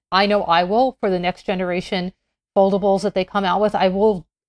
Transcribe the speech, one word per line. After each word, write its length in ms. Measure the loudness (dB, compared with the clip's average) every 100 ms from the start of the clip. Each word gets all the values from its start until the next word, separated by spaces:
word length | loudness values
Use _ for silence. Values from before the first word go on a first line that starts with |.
| -4
I 140 | 0 2
know 180 | 0
I 180 | 2 2
will 320 | 2 0 0 -2
for 100 | -4
the 80 | -2
next 240 | -2 -6
generation 720 | -6 -4 -4 -4 -4 -6 -6 -10 _ _ _ 2
foldables 460 | 2 2 2 0
that 120 | 0
they 100 | -2
come 200 | -2 -2
out 160 | 0 0
with. 140 | 0
I 140 | 0 0
will 380 | 2 0 0 -6 _